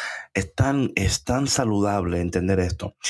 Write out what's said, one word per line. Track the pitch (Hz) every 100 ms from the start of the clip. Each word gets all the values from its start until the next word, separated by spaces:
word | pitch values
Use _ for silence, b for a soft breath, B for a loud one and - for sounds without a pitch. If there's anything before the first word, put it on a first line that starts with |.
| B B B
es | - 92
tan, | - 131 139 127
es | - 98 -
tan | - 123 139
saludable | - 120 104 101 101 87 87
entender | 87 90 90 95
esto. | 90 82 - - B